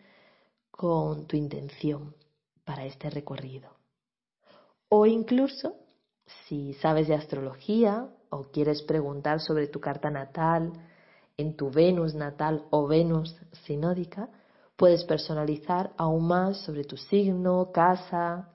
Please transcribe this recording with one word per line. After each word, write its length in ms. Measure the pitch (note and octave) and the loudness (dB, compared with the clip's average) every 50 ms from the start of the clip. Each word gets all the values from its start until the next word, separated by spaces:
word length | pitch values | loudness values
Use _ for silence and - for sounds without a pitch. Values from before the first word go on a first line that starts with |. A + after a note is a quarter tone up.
| - _ _ _ _ _ _ _ _ _ _ _ _ _ _ | -20 _ _ _ _ _ _ _ _ _ _ _ _ _ _
con 500 | - - E3+ E3 D#3+ D#3 D#3 D#3 D3+ D#3 | -4 -2 0 0 0 0 -2 -4 -6 -8
tu 100 | - - | -4 -4
intención 800 | D3+ D3 C#3+ D3 C#3+ C#3 C#3+ - - - D3+ D3 C#3+ D3 - - _ _ _ _ _ _ _ _ _ - | -4 -4 -4 -6 -10 -10 -12 -12 -6 -4 -4 -4 -4 -8 -16 -18 _ _ _ _ _ _ _ _ _ -12
para 200 | - C#3+ C3+ C3 | -12 -10 -10 -10
este 260 | C3+ - - - D3 | -12 -14 -10 -10 -10
recorrido. 600 | D3 D3 C#3+ - C#3 C3+ C3+ C3 C3 C3+ - - _ _ _ _ _ _ _ _ _ _ _ _ _ _ _ _ - - _ _ _ _ _ - | -8 -8 -10 -10 -12 -12 -12 -12 -14 -16 -18 -20 _ _ _ _ _ _ _ _ _ _ _ _ _ _ _ _ -20 -20 _ _ _ _ _ 4
O 180 | G#3+ G#3+ G#3+ | 6 6 6
incluso, 680 | A3 A3+ A3+ A3 - B3 B3+ C4+ C4+ - - - D#4 G#4 - _ _ _ _ _ _ _ _ _ - - - - | 6 4 2 0 2 2 2 2 2 -2 -6 -10 -10 -10 -10 _ _ _ _ _ _ _ _ _ -20 -20 -20 -12
si 280 | - D#3 C#3+ C#3+ C#3 C#3 | -10 -8 -8 -8 -8 -8
sabes 340 | - - D#3+ D#3 D#3 D#3 D3+ | -2 0 2 2 2 2 2
de 60 | D#3 | 0
astrología 920 | D3+ D#3 - D#3 C#3 C3+ C3+ C3 - - - G#3 A3+ A#3 G3+ G3+ A3+ B3+ C4+ - _ _ - | -2 -2 -6 -8 -6 -6 -8 -10 -10 -4 0 2 4 4 4 2 -2 -6 -10 -14 _ _ -10
o 140 | D#3 C#3+ C#3 - | -10 -10 -10 -6
quieres 300 | - D#3 D3 D3+ D3 D3 | -2 0 2 2 0 -2
preguntar 580 | - - D#3 D#3+ C#3+ C#3+ C#3+ C#3+ C#3+ D3+ D3+ D#3+ | -2 -2 -2 -2 -2 -4 -6 -4 -2 0 0 0
sobre 260 | D#3+ - D#3 D3+ D3 | 0 -2 0 0 0
tu 140 | D3 D3 C#3+ | -2 -6 -6
carta 300 | - D3 C#3 D3 - D3 | -6 -6 -6 -4 -4 -6
natal, 640 | D3+ C3+ C3+ - - E3+ D#3+ E3 E3 E3 E3 E3+ - - - - _ _ _ _ _ _ _ _ _ | -6 -6 -10 -8 -4 0 2 2 2 2 0 -4 -8 -12 -18 -20 _ _ _ _ _ _ _ _ _
en 200 | - D3 D#3+ D#3 | -6 -6 -6 -4
tu 140 | - C#3+ C3+ | -4 -4 0
Venus 440 | B2+ D3+ E3 F3+ F#3 E3+ E3 D#3+ D3+ | 4 4 6 6 4 2 0 -2 -2
natal 520 | D#3 D3 C#3+ D3 - D3+ D#3 D#3 D3+ - - | -4 -6 -6 -4 -4 -2 -2 -2 -2 -2 0
o 160 | - D3+ C#3+ | 0 2 2
Venus 500 | C#3+ D#3 D#3+ E3+ E3 E3 D#3+ D#3 - - - - - - - - | 4 4 2 4 4 2 0 0 -4 -10 -16 -20 -20 -20 -18 -10
sinódica, 640 | - D3 D3 D#3 F3 F3+ F3+ F3 E3 - G3 G#3+ C4 - _ _ _ _ _ _ _ _ | -8 -4 -2 0 -2 -2 -2 -4 -8 -8 -12 -12 -12 -14 _ _ _ _ _ _ _ _
puedes 280 | - F#3 F3+ E3+ E3+ E3+ | 6 6 6 6 6 4
personalizar 880 | - D#3 D#3 - - D#3+ D3+ D3+ D3+ D3+ D3+ - - F3+ F3+ G3 - - | 0 -2 -2 -2 -4 -4 -2 -2 -2 -2 -4 -2 -2 -2 -2 -2 -4 -4
aún 320 | - E3 D#3+ D#3+ E3 E3 E3 | -2 0 2 2 2 2 2
más 300 | F3 F3+ F#3 F#3+ G3+ G3 | 2 2 2 0 -2 -4
sobre 260 | - - D3+ D3 C#3+ | -8 -8 -6 -6 -6
tu 120 | - C3+ | -8 -10
signo, 760 | - - - G3+ G3+ G3+ F#3+ F#3 F3+ F3+ F#3 F3+ F3+ F#3 F3+ | -12 -4 2 2 4 4 4 0 0 2 2 2 2 0 0
casa, 800 | F3+ E3+ E3 F3+ F3+ F#3 - - F3 E3+ E3+ E3+ E3+ F3+ F#3+ - | 2 4 4 4 4 2 -2 -6 -4 -2 -2 -2 -4 -6 -10 -16